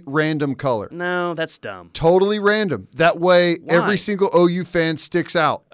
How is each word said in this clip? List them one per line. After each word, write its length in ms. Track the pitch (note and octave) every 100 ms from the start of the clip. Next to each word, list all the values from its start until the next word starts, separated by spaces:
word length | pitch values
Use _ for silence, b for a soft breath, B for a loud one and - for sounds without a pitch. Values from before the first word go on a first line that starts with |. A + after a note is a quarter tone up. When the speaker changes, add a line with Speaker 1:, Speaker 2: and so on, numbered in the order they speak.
| C#3
Speaker 1:
random 500 | C#3+ D#3 D#3+ C#3+ C3
color. 320 | C#3+ A#2 F#2+
Speaker 2:
No, 420 | E3+ F3 F3+ F3
that's 240 | D#3 D#3+ -
dumb. 320 | A2 F#2+ F2
Speaker 1:
Totally 480 | - D#3 F#3 G3 G#3+
random. 480 | G3+ G#3+ G#3 A#2+ F#2+ B2
That 240 | E3 D#3
way, 380 | F3 F3 F3 E3
Speaker 2:
Why? 140 | - E3+
Speaker 1:
every 220 | F#3 G3+
single 320 | - G3+ F#3+
O 160 | E3+ F3
U 160 | F3
fan 320 | F3 F3 D#3+ D#3+
sticks 400 | - F3 E3 F3
out. 280 | D3+ A2+ -